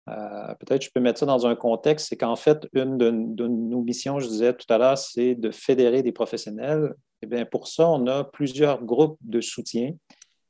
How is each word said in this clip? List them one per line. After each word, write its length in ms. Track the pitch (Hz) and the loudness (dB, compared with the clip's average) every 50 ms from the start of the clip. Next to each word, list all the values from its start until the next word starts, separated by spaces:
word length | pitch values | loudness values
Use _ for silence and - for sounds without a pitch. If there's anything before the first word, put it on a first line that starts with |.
| _ - | _ -14
Euh, 460 | 110 107 104 104 104 104 104 - - - | -12 -12 -10 -10 -10 -12 -12 -12 -14 -10
peut-être 220 | - - 131 139 | -4 -2 -2 -2
je 80 | - - | -2 -2
peux 80 | - 127 | -2 0
mettre 200 | 123 120 113 - | 2 2 2 2
ça 60 | 147 | 0
dans 200 | 139 135 123 120 | 2 2 2 2
un 100 | 120 117 | 2 2
contexte, 540 | 117 - 120 113 113 - 151 151 151 - - | 2 0 0 0 2 2 2 2 0 -2 -6
c'est 80 | 117 - | -6 -4
qu'en 180 | 127 117 117 | -2 -2 -2
fait, 320 | - - 151 151 151 - - - | 2 4 4 4 4 0 -4 -2
une 240 | 135 127 131 135 123 | -2 -2 0 2 2
de, 140 | 120 113 | 2 4
de 360 | 117 113 113 113 113 107 120 117 | 2 2 -2 -4 -4 -4 -2 -2
nos 340 | 120 113 117 113 120 123 | -2 -2 -2 -2 -2 -2
missions, 380 | 120 117 120 - - 135 139 143 | -2 -4 -4 -4 -4 -4 -4 -4
je 80 | 131 117 | -4 -4
disais 260 | 110 107 117 123 123 | -2 2 2 2 2
tout 180 | - - - | 0 0 0
à 60 | 117 110 | 2 4
l'heure, 200 | 123 131 135 139 | 4 4 4 2
c'est 380 | - - - 120 120 123 127 | -2 -6 -2 0 0 0 0
de 160 | 117 113 107 | 0 -2 -4
fédérer 500 | - - - - 135 127 127 120 120 135 127 | -6 -2 0 2 4 4 4 4 4 2 2
des 80 | 120 | 0
professionnels. 840 | 110 - 113 - - 107 - 107 104 110 120 139 156 156 151 135 - - _ _ _ _ | -2 -2 -4 -4 -4 -6 -8 -8 -10 -8 -4 -2 -2 0 -2 -2 -4 -8 _ _ _ _
Eh 60 | 113 107 | -10 -6
bien, 180 | 120 120 117 | -6 -4 -4
pour 220 | - - - - - | -4 -4 -6 -6 -4
ça, 200 | - - 165 170 | 0 2 4 4
on 180 | 160 135 120 127 | 4 2 2 0
a 160 | 135 139 139 | 0 -2 -2
plusieurs 600 | 139 - - 147 135 131 139 151 143 135 117 120 | -6 -6 -4 -4 -4 0 2 2 2 2 0 -2
groupes 360 | 110 120 131 160 156 156 - | 0 4 4 4 4 2 -4
de 200 | - 117 110 117 | -8 -4 -2 -2
soutien. 500 | 110 - - - 107 - - 117 120 143 175 160 _ _ _ _ _ _ _ _ _ _ | -2 -4 -6 -10 -8 -4 -2 -2 -2 -2 -4 -8 _ _ _ _ _ _ _ _ _ _